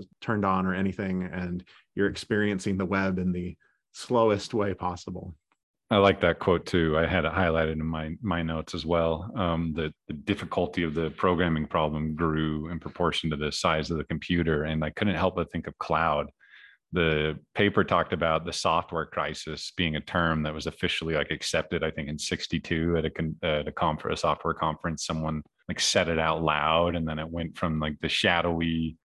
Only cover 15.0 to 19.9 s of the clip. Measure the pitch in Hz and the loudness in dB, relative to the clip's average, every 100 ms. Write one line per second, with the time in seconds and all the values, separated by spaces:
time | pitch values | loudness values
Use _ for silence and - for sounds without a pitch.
15 | 104 82 92 85 82 85 82 - - 80 | 0 2 0 0 -4 -6 -8 -8 -2 2
16 | 82 73 71 - _ - - _ _ 90 | 2 0 -2 -10 _ -20 -20 _ _ 2
17 | 82 76 76 78 - - 104 104 85 90 | 2 2 0 -4 -6 2 4 4 4 2
18 | - 85 82 80 82 - 90 85 - 82 | 2 0 2 2 0 -2 2 2 0 -4
19 | 76 - 76 78 80 73 - - 85 | -4 -4 -4 -6 -10 -10 -8 -2 -2